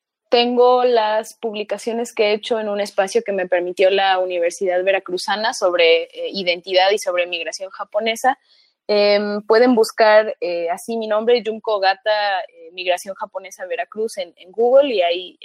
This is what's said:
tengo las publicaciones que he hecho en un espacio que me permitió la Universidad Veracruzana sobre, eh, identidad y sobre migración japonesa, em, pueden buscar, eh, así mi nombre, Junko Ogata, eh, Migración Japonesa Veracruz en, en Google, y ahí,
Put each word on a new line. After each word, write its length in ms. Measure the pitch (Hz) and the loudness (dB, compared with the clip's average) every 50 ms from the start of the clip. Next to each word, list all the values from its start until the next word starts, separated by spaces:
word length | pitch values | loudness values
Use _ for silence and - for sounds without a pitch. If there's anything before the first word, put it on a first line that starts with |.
| _ _ _ _ _ - | _ _ _ _ _ 0
tengo 540 | - 240 240 247 247 240 247 247 254 247 247 | 2 2 2 2 4 4 4 6 6 4 2
las 500 | 247 240 226 214 214 214 220 226 - - | 2 2 2 2 0 -2 -2 -4 -6 -12
publicaciones 800 | _ - 226 208 214 208 - 202 202 - 233 220 233 240 240 - | _ -8 -8 -6 -6 -6 -6 -6 -6 -6 -6 -6 -6 -6 -6 -2
que 160 | - 214 208 | 0 0 0
he 20 | 214 | 0
hecho 260 | 214 - - 240 220 | -2 -2 -4 -4 -4
en 120 | 214 208 | -4 -4
un 100 | 202 208 | -4 -4
espacio 420 | 202 202 - - 190 190 - 233 226 | -6 -6 -2 -2 -2 0 0 -4 -2
que 100 | - 196 | -2 -4
me 140 | 190 180 | -4 -2
permitió 440 | 180 180 175 175 180 180 - 190 185 | -2 -2 -2 -2 -2 -2 2 2 2
la 280 | 196 196 196 190 190 185 | 4 2 2 2 0 0
Universidad 640 | 185 185 180 175 170 175 175 - 196 180 175 185 185 | 0 -2 -2 -2 -2 -2 -2 -4 -4 -2 0 0 0
Veracruzana 720 | 196 190 185 - - 180 185 - - 196 208 220 233 247 | 0 0 -2 -2 -4 -8 -6 -4 -4 -4 -2 -2 -4 -4
sobre, 520 | - 214 180 175 175 170 165 165 165 170 | 0 -2 0 2 4 4 4 4 4 2
eh, 260 | - - 156 170 165 - | -4 -10 -10 -10 -8 -8
identidad 580 | 196 185 180 170 180 - 190 185 180 185 196 | -6 -4 -4 -4 -4 -4 0 2 2 4 4
y 80 | 202 208 | 2 0
sobre 280 | - 190 175 175 175 | -2 -4 -2 -2 -2
migración 420 | 175 175 170 160 156 - - 190 190 | -4 -6 -8 -8 -10 -10 -12 -14 -14
japonesa, 680 | - - 202 _ - 208 226 226 226 220 - 254 277 _ _ _ _ _ _ _ _ _ _ - | -12 -14 -14 _ -6 -4 -2 -2 -4 -2 0 -2 -2 _ _ _ _ _ _ _ _ _ _ -2
em, 540 | 214 208 208 208 208 208 208 208 208 208 208 | 0 2 4 4 2 2 0 -2 -6 -6 0
pueden 320 | - 226 226 247 254 254 | 2 4 4 6 4 4
buscar, 640 | 220 220 220 - - 226 214 214 214 214 214 - - | 2 2 0 2 2 4 6 6 6 4 2 -4 -6
eh, 280 | - 175 175 170 170 165 | -6 -4 -4 -4 -4 -4
así 260 | 175 190 - - 226 | -6 -6 -6 -8 -6
mi 100 | 226 220 | -6 -4
nombre, 360 | 214 208 214 226 226 247 240 196 | -2 -2 -2 2 2 2 2 0
Junko 320 | 220 214 220 - 226 214 | -4 -8 -6 -4 -4 -2
Ogata, 640 | 202 190 190 196 - - 214 214 208 208 202 196 180 | 0 0 0 0 0 -2 -2 0 0 0 -2 -2 -4
eh, 300 | 160 - _ 170 165 165 175 | -6 -8 _ -20 -20 -18 -12
Migración 420 | 185 180 185 175 175 - 202 190 | -8 -2 -2 -2 -2 -2 -10 -12
Japonesa 500 | - 214 202 - 185 185 185 - - 190 | -12 -12 -10 -10 -12 -14 -14 -16 -14 -10
Veracruz 520 | 180 170 165 175 _ - 208 220 220 - 202 | -10 -8 -8 -8 _ -6 -8 -6 -6 -6 -8
en, 160 | 180 170 _ | -10 -12 _
en 140 | _ 170 180 | _ -20 -14
Google, 440 | 185 208 233 240 262 277 294 285 233 | -4 0 2 6 6 6 6 6 2
y 80 | 190 175 | 0 0
ahí, 360 | 170 170 180 185 180 - _ - | 0 0 -4 -6 -12 -18 _ -12